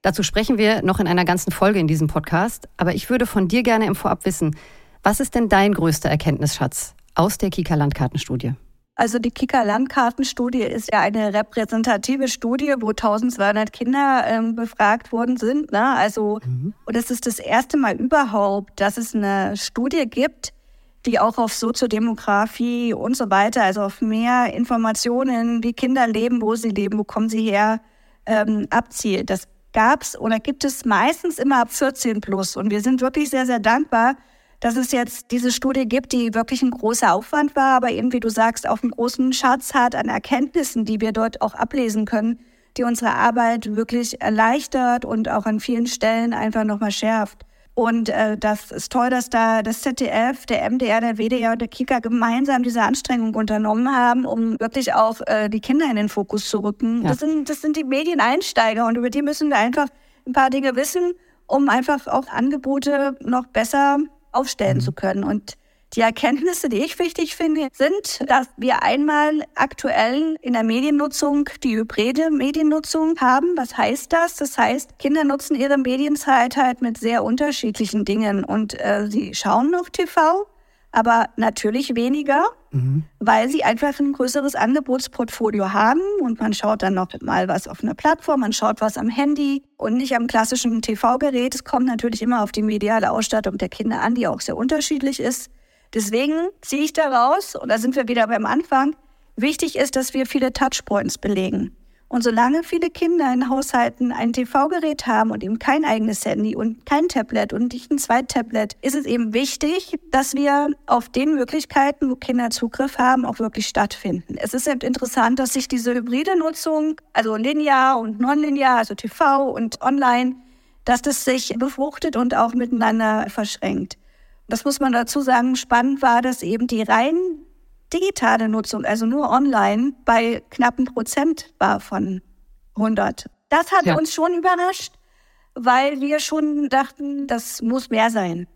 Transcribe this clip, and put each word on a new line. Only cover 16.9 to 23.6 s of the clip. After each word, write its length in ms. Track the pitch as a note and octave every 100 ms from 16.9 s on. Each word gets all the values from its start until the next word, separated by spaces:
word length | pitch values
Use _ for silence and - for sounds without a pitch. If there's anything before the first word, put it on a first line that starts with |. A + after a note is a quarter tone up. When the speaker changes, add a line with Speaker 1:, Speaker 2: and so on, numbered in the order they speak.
Speaker 2:
es 160 | A#3 A#3
ist 160 | A#3+ A#3+
das 120 | -
erste 360 | - A3+ B3+
Mal 220 | D4+ A#3 F3+
überhaupt, 840 | B3+ D4 C4 G#3 G3+ G3+ G3 -
dass 180 | G3+ A#3+
es 160 | A3+
eine 440 | A3 G3+ G3 F#3+ G3+
Studie 520 | - - B3+ D#4+ B3
gibt, 440 | - C#4 _ - - _ - _ _
die 140 | B3+ A3+
auch 180 | G#3+ A#3+
auf 140 | A3+
Soziodemografie 1400 | - A3+ A#3+ A#3+ G#3+ A#3 A3 - G3+ A3 - A#3+ A#3+ A#3+
und 240 | - E3 C4
so 120 | A3
weiter, 340 | F#3+ G#3 B3